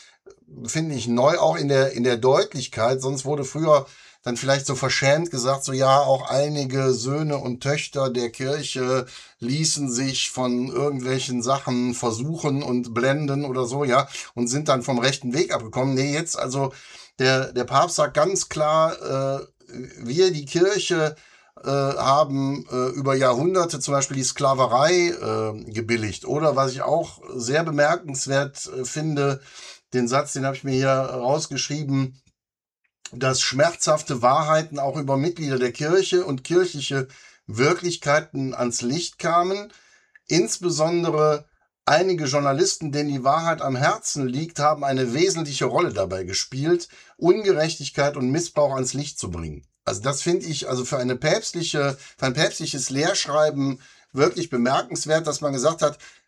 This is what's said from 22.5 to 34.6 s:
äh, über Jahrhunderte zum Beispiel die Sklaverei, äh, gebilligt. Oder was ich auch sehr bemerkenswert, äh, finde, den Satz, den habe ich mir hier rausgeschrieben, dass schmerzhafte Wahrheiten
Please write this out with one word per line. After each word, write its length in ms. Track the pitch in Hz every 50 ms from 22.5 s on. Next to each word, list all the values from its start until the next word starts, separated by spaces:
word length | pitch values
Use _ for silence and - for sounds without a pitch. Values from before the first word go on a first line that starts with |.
| 139 143 - -
äh, 200 | 123 127 127 127
über 260 | 123 139 139 135 135
Jahrhunderte 640 | 131 135 127 123 120 147 180 185 185 170 170 165 139
zum 120 | - - 139
Beispiel 260 | 139 107 - 143 135
die 40 | 131
Sklaverei, 680 | - - - 143 135 135 135 - - 117 123 143 160 180
äh, 720 | 180 175 170 - - - 110 110 110 110 110 107 107 117 117 107
gebilligt. 540 | 110 117 104 120 113 107 104 92 - -
Oder 280 | - 127 147 160 156 135
was 160 | 135 135 135
ich 120 | 127 139 -
auch 380 | - 147 165 165 - - - - - -
sehr 300 | 127 113 113 139 156 170
bemerkenswert, 1080 | 165 147 147 147 147 170 175 180 156 135 131 - 135 139 135 143 143 - - - - - 127
äh, 60 | 123
finde, 560 | - - 156 156 160 151 143 139 139 139 135 - - - - - - - - _ _ -
den 120 | 127 123
Satz, 260 | 120 127 139 147 143 -
den 140 | 143 131
habe 80 | 135 135
ich 80 | 135 -
mir 120 | 139 135
hier 160 | 131 131 135
rausgeschrieben, 1300 | 135 135 131 131 - 123 120 127 143 156 151 - 147 127 - - 143 151 151 139 139 135 135 131 131 - _ _ _ _ _ _ _ _ _ _ _ _ _ _ _ _ - - -
dass 280 | 127 127 165 - - -
schmerzhafte 800 | - 123 131 147 170 170 - - 170 156 151 - - 143 123 117
Wahrheiten 560 | 123 135 156 156 151 156 156